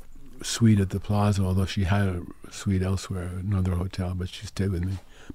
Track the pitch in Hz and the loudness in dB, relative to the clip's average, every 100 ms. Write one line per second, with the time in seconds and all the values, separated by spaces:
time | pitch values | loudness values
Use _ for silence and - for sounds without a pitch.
0 | - - - - - - 113 104 92 98 | -8 -14 -14 -10 -6 4 6 6 4 0
1 | - 104 104 101 92 95 92 104 90 101 | 0 2 4 4 2 2 0 0 2 2
2 | 98 87 - - - - 101 92 92 95 | 2 -2 -6 -14 -14 -6 0 2 2 0
3 | - 92 90 92 98 95 92 87 92 - | -2 -6 -6 -4 0 2 2 0 -2 -4
4 | 90 90 92 - 101 - 98 87 92 95 | -4 -4 -6 -8 -8 -2 -2 0 -2 -4
5 | - - - | -10 -18 -16